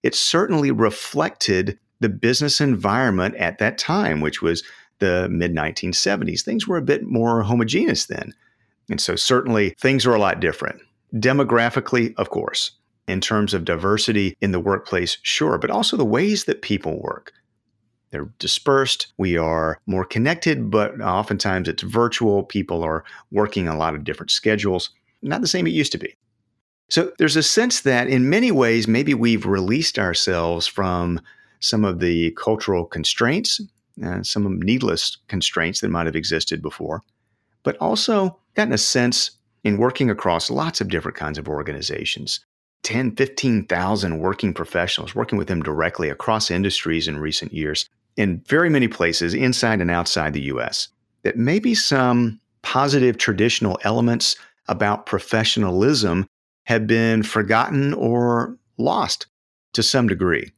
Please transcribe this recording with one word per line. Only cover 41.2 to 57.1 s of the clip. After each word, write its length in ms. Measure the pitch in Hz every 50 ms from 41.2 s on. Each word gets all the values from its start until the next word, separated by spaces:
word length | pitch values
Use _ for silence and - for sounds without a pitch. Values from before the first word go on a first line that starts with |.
| 76 76 76
of 120 | 76 73 73
organizations, 880 | 76 73 71 76 71 69 76 76 76 71 71 - - - 69 - - - _ _ _ _ _ _ _ _ -
ten, 300 | - 107 123 131 120 107
fifteen 500 | - 135 131 - - - 131 113 104 95
thousand 540 | - 90 87 90 95 107 101 98 87 80 80
working 340 | 82 92 98 - - 98 87
professionals, 600 | - 85 - - 90 85 - - - - - -
working 240 | 113 117 - -
with 120 | 98 - -
them 120 | 92 85
directly 480 | 73 76 76 78 80 87 - - 85 73
across 400 | 71 - - - 110 107 - -
industries 580 | 90 90 98 98 - - - 82 82 80 78
in 100 | 82 76
recent 340 | 73 76 78 78 - 80 78
years, 380 | - 78 78 76 78 - - _ _ _ _ _ _
in 260 | - 107 98 87 - -
very 220 | - - 156 175 170
many 180 | 151 139 120
places 460 | 110 - - 87 85 80 - 85 85 92
inside 480 | - 127 127 123 - - 113 110 98
and 100 | 87 87
outside 420 | 87 85 87 - - 92 78 76 71
the 100 | 71 67
U 180 | 69 65 62
S, 260 | 58 - - - - - _ _ _ _ _ _ _
that 140 | - -
maybe 380 | 117 117 135 165 214 208 123 113
some 640 | 208 - - 143 135 127 123 123 123 120 113 110 - _ _ _ _
positive 560 | - - - 131 139 143 139 143 123 123 110
traditional 600 | - - - 104 92 107 120 - - 117 101 92 - -
elements 540 | 101 110 120 120 120 120 113 - - - - - - _ _ _
about 380 | - - - 107 101 107 107 -
professionalism 1200 | - - 95 - - - 110 113 - - 117 104 92 90 92 104 131 151 127 107 92 85 92 101 - _ _ _ _ _ _ _
have 200 | - 117 113 110
been 380 | 107 113 113 113 113